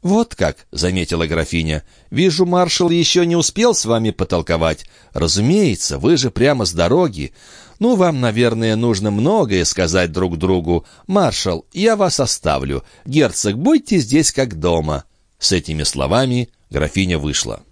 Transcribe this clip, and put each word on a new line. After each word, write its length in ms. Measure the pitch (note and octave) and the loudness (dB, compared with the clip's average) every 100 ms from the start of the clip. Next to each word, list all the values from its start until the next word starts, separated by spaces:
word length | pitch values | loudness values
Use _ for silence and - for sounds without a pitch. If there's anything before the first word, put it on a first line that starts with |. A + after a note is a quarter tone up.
«Вот 320 | F3 G#3 A#3 - | 2 0 0 -2
как», — 320 | E2 - - | -4 -4 -12
заметила 540 | - F2 F#2 E2 E2+ E2 | -4 -2 -2 -2 -2 -2
графиня, — 580 | E2 D#2 E2+ D#2 D#2 - _ _ | -2 -2 -2 -2 -4 -8 _ _
«вижу, 340 | B2 F#3 D#3 F3+ | 0 0 2 0
маршал 440 | F3+ F3+ - F3 | 2 0 0 0
еще 340 | E3+ E3 F3+ | 2 2 2
не 120 | E3+ E3+ | 2 2
успел 380 | D#3 - A#3+ | 0 2 2
с 100 | A3 A2 | 2 0
вами 260 | A2+ A2 | 0 0
потолковать. 760 | - F#2 F2+ D#2+ E2 D#2+ D#2+ - - - | -2 -2 -2 0 0 0 -2 -8 -20 -12
Разумеется, 880 | - E2 F#2+ A2 G3 F#3 F#2+ - C#2 | -4 -2 0 2 4 2 0 -4 -2
вы 200 | F#2 E3 | 2 2
же 120 | B2 | 0
прямо 360 | - C3 C#3 F#2+ | 2 2 2 -2
с 60 | |
дороги. 640 | E2+ E2+ C#3+ F3 F#2 C#2 - - - - - | 0 2 2 0 -2 -12 -12 -20 -20 -20 -2
Ну, 160 | A3+ A#3 | 0 2
вам, 260 | F3+ D3 | 2 2
наверное, 540 | B2 A2 A#2+ A2+ A2+ A2 | 0 2 2 2 0 0
нужно 360 | A#2+ G2+ G#2 | 0 0 0
многое 540 | G#2 C3 A3 C3+ F#2+ E2 | 0 0 2 0 0 0
сказать 460 | - F2 F#2 F2 | -2 0 0 0
друг 260 | E2 F#2 E2+ | 0 -2 -2
другу. 480 | F#2 F#2 D#2+ F2 - - - | 0 0 0 -2 -4 -20 -4
Маршал, 580 | G3 D#3+ - G2+ E2+ - | 0 0 -2 -4 -4 -8
я 220 | E3+ G#3+ A3 | -2 0 2
вас 240 | F#3+ - | 0 0
оставлю. 640 | B2 - E2 C#2 C2+ C2+ - - - | -2 -2 -2 -2 -2 -6 -8 -20 -2
Герцог, 520 | C#3+ C3+ - G#3 G#2+ | 2 2 0 -4 0
будьте 400 | G3 D#4 - F#3+ | 2 2 2 -2
здесь 340 | A2+ C#3 D#3+ | 2 2 2
как 280 | - C3 E2+ | 0 -4 -2
дома». 440 | E2+ E2+ D#2 D2 - _ _ _ | 0 0 -2 -6 -8 _ _ _
С 120 | - | -2
этими 320 | F2+ - D#2 | -2 -2 -6
словами 680 | D2 C#2 C2+ G#2+ C3 B2 A#2+ _ _ | -4 -4 0 0 0 -2 -4 _ _
графиня 500 | C#2 D#2 - F#2+ E2 | -4 -2 0 0 0
вышла. 420 | D2 C#2 A1 G1+ - | -2 -4 -6 -10 -16